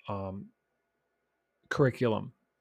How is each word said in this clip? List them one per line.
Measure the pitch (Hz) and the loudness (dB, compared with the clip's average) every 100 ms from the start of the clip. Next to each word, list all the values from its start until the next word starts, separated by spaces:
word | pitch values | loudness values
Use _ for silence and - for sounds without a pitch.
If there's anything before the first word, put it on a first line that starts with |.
| - | -8
um, | 101 98 98 104 _ _ _ _ _ _ _ _ _ _ _ _ | -6 -6 -8 -12 _ _ _ _ _ _ _ _ _ _ _ _
curriculum, | - 135 - 120 104 127 - _ _ | 2 2 4 0 0 -4 -12 _ _